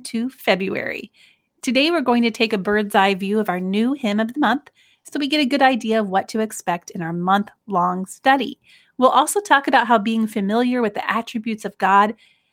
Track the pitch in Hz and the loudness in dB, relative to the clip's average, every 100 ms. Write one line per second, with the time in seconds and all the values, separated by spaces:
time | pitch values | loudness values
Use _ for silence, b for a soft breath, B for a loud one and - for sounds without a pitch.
0 | - 226 254 - - 185 196 143 - - | -4 -6 -6 -4 0 0 -2 -4 -6 -10
1 | - b b b b _ 262 254 311 339 | -14 b b b b _ -2 0 2 0
2 | 247 240 233 226 214 208 196 208 208 208 | 2 2 0 0 -2 0 0 -2 2 2
3 | 196 190 196 214 214 180 185 208 240 277 | 2 0 -2 -2 -2 -2 -2 0 0 -2
4 | 208 208 226 294 233 277 - b b b | -2 -2 -2 0 0 0 -6 b b b
5 | - 285 277 302 254 285 262 240 220 220 | -10 -6 -2 0 0 4 4 2 0 -2
6 | 202 190 - 220 220 - - 175 - 185 | 0 -2 -2 -4 -4 -6 -6 -6 -8 -10
7 | 165 175 180 202 208 _ - 185 180 180 | -6 -4 0 0 -2 _ -4 -2 0 -2
8 | 190 - 269 269 - - b b b - | -8 -2 2 2 0 -10 b b b 2
9 | 247 254 302 403 403 277 277 262 233 226 | 4 4 2 -2 2 2 4 2 4 2
10 | 214 226 220 214 196 226 247 247 214 - | 2 0 -2 -2 0 0 0 0 -2 -2
11 | - 214 226 226 226 214 196 - 185 196 | -2 -4 -4 -8 -6 -6 -8 -2 2 4
12 | 214 233 b b b | 2 -2 b b b